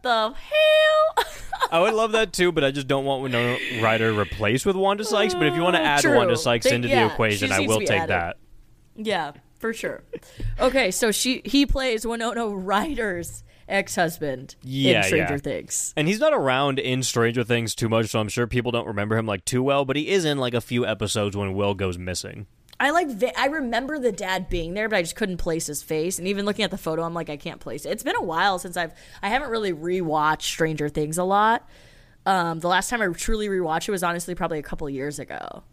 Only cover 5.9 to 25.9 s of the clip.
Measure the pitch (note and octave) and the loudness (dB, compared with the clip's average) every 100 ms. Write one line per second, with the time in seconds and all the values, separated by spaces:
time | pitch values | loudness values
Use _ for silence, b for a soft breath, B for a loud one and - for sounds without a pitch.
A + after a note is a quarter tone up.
5.9 | - - - - - - A#2+ B3+ A#2+ A#2+ | 4 6 6 4 2 2 2 2 2 2
6.9 | A2 G#2+ A2 A2+ G#2 G#2 F#2+ G2 A2 G#2+ | 4 2 2 2 2 2 2 4 2 2
7.9 | G2+ F#2 F2+ E2+ - - - - _ _ | 0 2 0 -2 -8 -16 -20 -20 _ _
8.9 | - G#3+ F#3+ D3 D3 _ _ A3+ A3+ F#3 | -8 -4 -2 -4 -10 _ _ -6 -4 -6
9.9 | B2+ - - B B B B C4 C4 G#3+ | -8 -12 -16 B B B B 2 2 0
10.9 | F#3+ A3+ G3+ B3 B3+ - C#4 C#4+ C#4 C4 | 2 0 0 0 -2 2 4 4 2 0
11.9 | A3+ A3+ A#3 A3+ G#3+ A3+ G3+ F#3 G3+ D#4+ | -2 -4 -4 -4 -2 -4 -4 0 0 0
12.9 | B3+ G#3+ F3 E3+ - b b b G3 F#3+ | -2 -4 -4 -8 -12 b b b -4 -2
13.9 | - E3+ E3 D3 C3 C3+ - C3 C3+ C3+ | 0 0 0 -6 -6 -10 -16 -8 0 4
14.9 | A2+ F#2+ D#3 - C#3+ - E2+ - - - | 4 4 2 0 -2 -4 -8 -6 -6 -4
15.9 | - D3+ G#3+ D4+ C#4 C3+ B2+ C#3+ C3+ B2+ | -2 0 2 2 4 2 2 2 0 0
16.9 | B2+ B2+ B2 A#2 A#2+ A2+ A#2+ A2+ - A#2 | 0 0 2 2 2 2 0 0 -2 2
17.9 | A2+ A2+ A#2 G#2+ - A#2+ B2 A#2+ A#2 A2 | 2 2 0 0 0 0 0 0 -2 -2
18.9 | G#2 G#2 A2 A2 G2 - B2 C3 C#3 C3 | -4 0 0 0 -4 -2 0 2 2 2
19.9 | C#3 D3+ G3 D#3+ C#3+ B2+ A#2+ - A#2+ A2+ | 0 2 2 2 0 0 -2 -2 -2 0
20.9 | G#2 G#2+ A2+ G#2 G2 G2+ F#2+ G2+ G2 F#2+ | -2 -2 0 -2 -2 -4 0 0 0 -2
21.9 | F2 F2+ F2+ G2 - G#2 _ _ - C4 | -4 -6 -8 -8 -12 -16 _ _ -4 0
22.9 | E4 E4+ G#3+ A#3+ - C4 D#4 B3+ A#3 C4 | 2 0 -2 -2 0 -2 0 -2 -2 -4
23.9 | D4+ B3 G3 F#3 F#3 F#3 F3+ E3 F#3+ A3 | -2 -2 -2 -4 -4 -2 -4 -4 -4 -2
24.9 | G#3+ E3+ - G#3+ F3 - E3 E3 D3 - | -2 -2 -4 -4 -2 -2 -2 -4 -8 -4